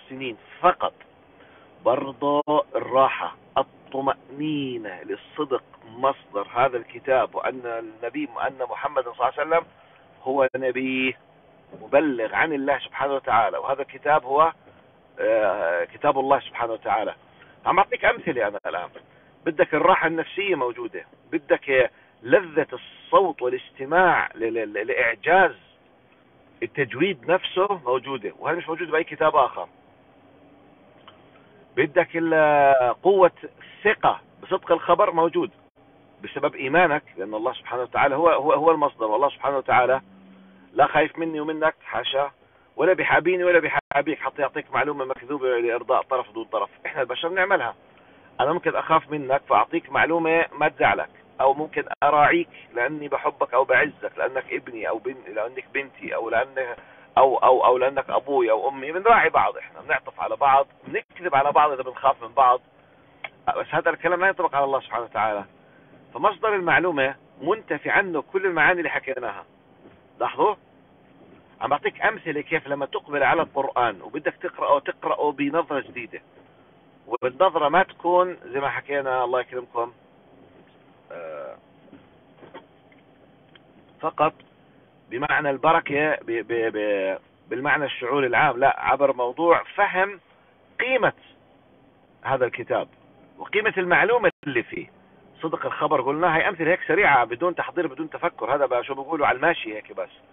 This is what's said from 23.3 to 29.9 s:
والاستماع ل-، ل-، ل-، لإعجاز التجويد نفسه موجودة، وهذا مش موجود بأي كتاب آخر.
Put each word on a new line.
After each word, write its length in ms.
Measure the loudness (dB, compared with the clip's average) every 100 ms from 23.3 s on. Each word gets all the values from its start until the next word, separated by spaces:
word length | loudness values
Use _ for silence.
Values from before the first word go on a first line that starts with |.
| 0
والاستماع 840 | -4 -4 -8 -14 0 4 6 4 0
ل-، 200 | -4 -4
ل-، 180 | -2 -4
ل-، 140 | -4 -2
لإعجاز 680 | 0 0 0 4 6 6 2 -16 _ _ _ _ _ _ _ _ _
التجويد 680 | -8 -4 -4 -2 -2 -2 -2
نفسه 500 | -2 0 -2 -2 -2
موجودة، 480 | -2 -2 -2 -8 -10 -8
وهذا 180 | -6 -4
مش 100 | -6
موجود 220 | -8 -4
بأي 140 | -4
كتاب 320 | -4 0 2 4
آخر. 320 | 2 -2 -12 _ _